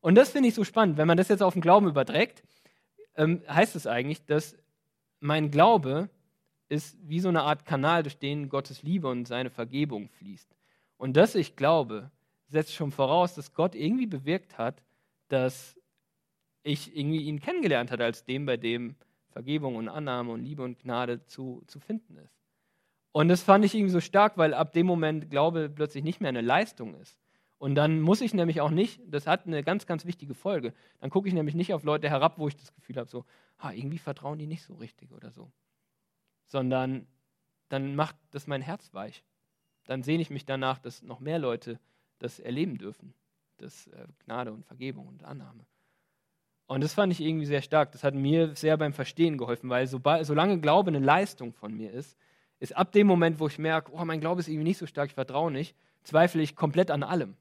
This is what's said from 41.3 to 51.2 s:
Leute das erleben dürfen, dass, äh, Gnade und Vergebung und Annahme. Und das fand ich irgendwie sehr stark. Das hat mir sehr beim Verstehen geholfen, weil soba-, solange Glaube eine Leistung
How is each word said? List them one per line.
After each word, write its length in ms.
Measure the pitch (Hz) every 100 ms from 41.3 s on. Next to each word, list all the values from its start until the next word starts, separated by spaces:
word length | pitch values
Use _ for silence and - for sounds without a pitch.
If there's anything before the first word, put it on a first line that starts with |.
| 165
Leute 420 | 131 117 - 113 _ _ _ _
das 220 | - -
erleben 360 | - 127 165 123
dürfen, 380 | 95 - 131 _ _ _ _ _
dass, 300 | 62 - -
äh, 180 | - - _
Gnade 280 | - 120 123
und 140 | 110 -
Vergebung 420 | 127 127 - 65
und 160 | -
Annahme. 400 | 143 143 - 120 _ _ _ _ _ _ _ _ _ _ _
Und 180 | 135
das 80 | 151
fand 180 | - 196
ich 120 | 175
irgendwie 240 | 156 160 147
sehr 160 | 143
stark. 300 | - 156 147
Das 120 | -
hat 100 | 143
mir 400 | 139 139 160 160
sehr 220 | 147 156 156
beim 160 | 151
Verstehen 460 | 139 131 - 165 147
geholfen, 320 | 117 120 127
weil 160 | 123 131
soba-, 380 | 131 139 160
solange 360 | 147 147 185 185
Glaube 280 | 151 165 190
eine 100 | 147
Leistung 560 | 135 160